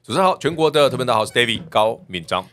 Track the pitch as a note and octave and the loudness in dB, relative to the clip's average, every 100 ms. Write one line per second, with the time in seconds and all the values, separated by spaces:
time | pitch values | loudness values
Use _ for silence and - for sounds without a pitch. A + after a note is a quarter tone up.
0 | - E3 F#3 - D3 D#3+ D#3 D3 C#3 B2 | -4 0 0 0 -4 0 0 2 2 0
1 | B2+ A2+ G#2+ A#2+ A#2+ G#2 - A2+ A2 A#2 | 0 0 0 0 0 -2 -2 0 0 -2
2 | - F#2 E2 F#2 F#2 | -10 -10 -4 -6 -6